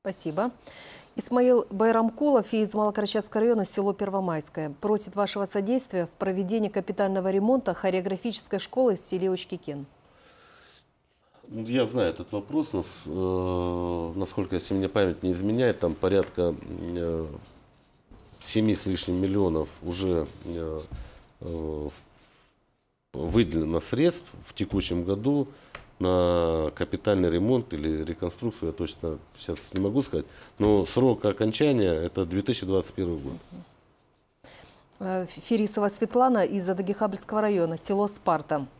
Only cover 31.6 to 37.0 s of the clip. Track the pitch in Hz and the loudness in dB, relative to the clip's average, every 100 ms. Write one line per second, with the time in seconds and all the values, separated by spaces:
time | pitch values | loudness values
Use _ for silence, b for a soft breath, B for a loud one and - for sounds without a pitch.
31.6 | 151 127 95 80 87 - 87 92 101 - | 2 4 2 2 -2 -2 -2 0 0 -2
32.6 | 95 95 87 - 90 80 69 82 - 180 | 0 0 0 -4 -4 -4 -8 -12 -14 -20
33.6 | - _ _ _ _ _ _ _ B B | -20 _ _ _ _ _ _ _ B B
34.6 | B B B _ 190 185 175 - - 233 | B B B _ -4 -4 -4 -8 0 2
35.6 | 214 - 202 202 226 247 262 233 175 202 | 4 2 2 0 0 4 4 4 2 2
36.6 | 180 185 190 202 | 0 0 -2 0